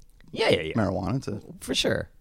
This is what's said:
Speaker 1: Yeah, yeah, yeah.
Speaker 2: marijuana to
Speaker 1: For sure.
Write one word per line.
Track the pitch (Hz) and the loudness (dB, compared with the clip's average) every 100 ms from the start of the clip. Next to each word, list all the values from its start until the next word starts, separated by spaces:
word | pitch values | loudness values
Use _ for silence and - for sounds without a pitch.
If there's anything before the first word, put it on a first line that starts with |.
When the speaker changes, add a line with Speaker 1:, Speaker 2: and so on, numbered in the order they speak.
| - - - | -20 -20 -10
Speaker 1:
Yeah, | - 440 | 0 4
yeah, | 90 | 4
yeah. | 80 | 2
Speaker 2:
marijuana | 107 101 92 92 131 - | 0 2 0 0 -2 -4
to | 104 - 170 | -8 -10 -12
Speaker 1:
For | - 262 | -4 0
sure. | - - - - | 0 0 -4 -8